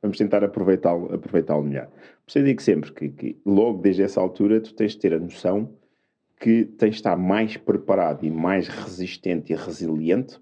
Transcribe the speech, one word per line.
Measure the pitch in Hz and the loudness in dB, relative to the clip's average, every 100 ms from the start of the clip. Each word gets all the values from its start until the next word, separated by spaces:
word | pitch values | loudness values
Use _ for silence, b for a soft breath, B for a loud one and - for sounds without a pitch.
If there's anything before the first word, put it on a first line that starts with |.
vamos | 104 - | -4 -2
tentar | 101 104 | 0 2
aproveitá-lo, | 101 104 95 90 87 87 87 | 0 0 2 2 2 0 -4
aproveitá-lo | 90 - 87 78 76 | -8 -2 -2 0 0
melhor." | 73 67 58 | -2 -6 -10
Por | - - _ - | -18 -20 _ -4
isso | 143 | 2
eu | |
digo | 139 127 | 2 2
sempre | - 190 - | 2 2 0
que, | - 73 | -8 -10
que | - - - | -8 -10 -6
logo | 98 98 117 98 | 2 4 4 2
desde | 98 92 | 2 2
essa | 95 - | 2 0
altura | 92 - 101 110 | -2 2 2 2
tu | 110 | 0
tens | - 104 | -2 -4
de | - | 0
ter | 95 | 0
a | 80 | 0
noção | 85 - 90 101 135 - _ _ _ _ _ - | -4 -6 -2 -2 -4 -12 _ _ _ _ _ -2
que | 113 113 | 2 4
tens | 107 - 107 | 2 0 0
de | 110 | 0
estar | 107 87 | -2 0
mais | 90 104 110 - | 2 2 0 -4
preparado | - 101 - 95 82 76 | -2 0 2 2 2 -2
e | 78 | -4
mais | 80 87 95 82 | -2 0 0 -2
resistente | - - 90 90 - 95 85 76 | -8 -12 -10 -10 -8 -4 -4 -4
e | 80 | -6
resiliente | - 78 82 78 80 104 131 - | -8 -8 -4 -2 0 0 -2 -10